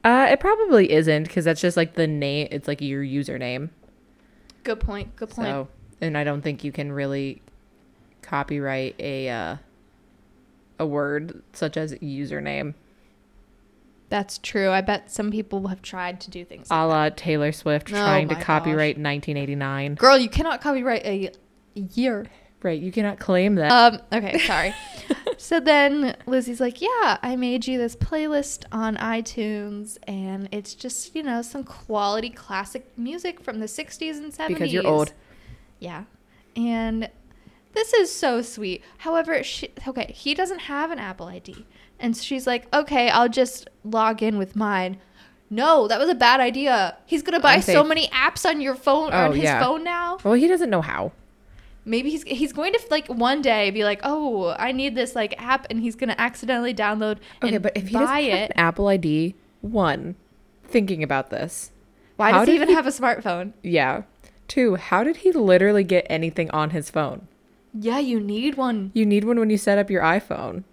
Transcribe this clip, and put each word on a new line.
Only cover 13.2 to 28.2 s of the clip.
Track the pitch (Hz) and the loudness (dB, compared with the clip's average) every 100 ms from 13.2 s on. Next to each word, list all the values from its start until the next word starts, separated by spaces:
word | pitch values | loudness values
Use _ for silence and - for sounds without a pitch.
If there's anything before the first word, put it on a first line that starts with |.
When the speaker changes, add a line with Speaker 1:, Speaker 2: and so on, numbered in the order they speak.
| _ _ _ _ _ _ _ _ _ | _ _ _ _ _ _ _ _ _
Speaker 2:
That's | 208 196 - | -6 -6 -10
true. | - 214 190 | -6 0 2
I | 190 | 2
bet | 190 208 - | 0 -4 -6
some | - 208 | -6 -4
people | 214 208 196 190 | -4 -6 -6 -6
have | 185 | -8
tried | - 185 180 185 | -10 -8 -8 -10
to | - | -14
do | 180 | -16
things | 175 - - | -16 -20 -2
Speaker 1:
A | |
Speaker 2:
like | 160 160 | 0 2
Speaker 1:
la | 156 | 2
Speaker 2:
that. | 151 151 | 2 -2
Speaker 1:
Taylor | 165 151 147 | -2 0 0
Swift | 156 156 147 - | -2 -2 -2 -2
Speaker 2:
Oh | 202 | 0
Speaker 1:
trying | 208 196 151 | 4 4 2
to | |
Speaker 2:
my | 160 | -2
gosh. | - | 0
Speaker 1:
copyright | 156 156 156 151 143 | 2 2 2 0 0
nineteen | 151 143 151 143 | -4 -4 -4 -4
eighty-nine. | 139 143 135 139 143 147 | -4 -4 -4 -4 -4 6
Speaker 2:
Girl, | 254 269 | 8 8
you | 240 | 4
cannot | - 330 262 | -2 -2 -4
copyright | 294 269 247 226 - | -2 -2 -2 -2 -2
a | 196 190 - _ _ _ | -4 -6 -12 _ _ _
year. | 208 190 - 254 208 220 - _ _ | -12 -6 -2 0 -2 -8 -18 _ _
Speaker 1:
Right. | 185 160 | -4 -4
You | 180 | -4
cannot | 220 208 196 | -2 -2 -4
claim | - 180 196 196 | 0 2 4 4
that. | 151 | 6
Speaker 2:
Um, | 156 233 226 - | 8 8 6 -6
okay, | 233 202 330 | -4 -2 -2
Speaker 1:
<laughs> | - | 0
Speaker 2:
sorry. | 170 170 880 807 698 - - - - | 0 -2 -6 -14 -16 -6 -4 -4 -8
So | - 339 | -2 0
then | 302 294 285 294 262 - - | 6 6 6 2 -2 -4 -2
Lizzie's | 254 240 240 | -2 -2 -4
like, | 247 254 | -4 -2
"Yeah, | 381 494 403 196 | -2 0 0 0
I | 254 254 | -4 -4
made | 247 247 247 | -2 -2 -2
you | 254 | -2
this | 233 | -4
playlist | 240 - 311 | -4 -4 -2